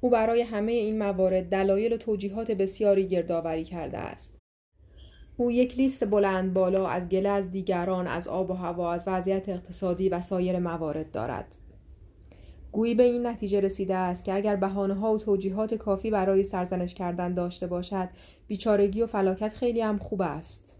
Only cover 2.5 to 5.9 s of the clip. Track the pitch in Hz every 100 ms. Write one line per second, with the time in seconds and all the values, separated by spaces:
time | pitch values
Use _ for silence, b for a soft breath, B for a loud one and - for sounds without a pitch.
2.5 | 202 190 - 208 196 190 180 170 170 165
3.5 | 160 165 175 147 - - - - - _
4.5 | _ _ _ - b b b b - 240
5.5 | 240 254 247 262